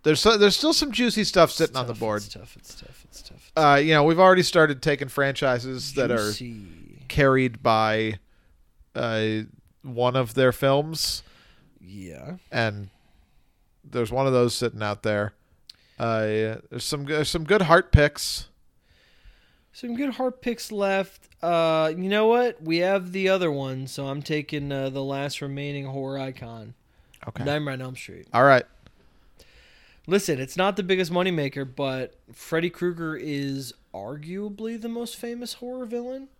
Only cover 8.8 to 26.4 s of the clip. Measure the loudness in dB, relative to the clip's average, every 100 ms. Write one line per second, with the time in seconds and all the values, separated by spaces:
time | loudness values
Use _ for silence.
8.8 | _ -6 -4 -2 -2 -4 -8 -18 _ _
9.8 | -10 -2 0 2 -2 4 4 4 2 2
10.8 | 0 -4 -4 -6 -12 _ _ _ _ _
11.8 | -20 -16 -16 -16 -16 -16 _ -4 -4 -6
12.8 | -16 _ _ _ _ _ _ _ _ _
13.8 | -8 -4 -2 0 2 4 2 0 -6 -4
14.8 | -6 -4 -2 -2 -4 _ _ _ _ -20
15.8 | _ -6 -2 -2 0 -2 -2 -6 _ -10
16.8 | -8 -8 -4 -2 -2 -4 2 2 6 6
17.8 | 8 6 6 0 -8 -8 -12 _ _ _
18.8 | _ _ _ _ -20 _ _ _ _ -14
19.8 | -8 -4 -4 -2 -4 -4 -6 -6 -8 -2
20.8 | 0 0 -2 -12 _ _ 0 2 2 2
21.8 | 0 -2 -2 2 4 4 2 -2 -4 0
22.8 | 2 0 -2 -2 0 2 0 -2 -6 -8
23.8 | -10 -10 -8 -8 -4 -6 -4 -8 -6 -4
24.8 | -4 -4 -6 -4 -6 -6 -8 -8 -8 -8
25.8 | -8 -8 -8 -6 -8 -10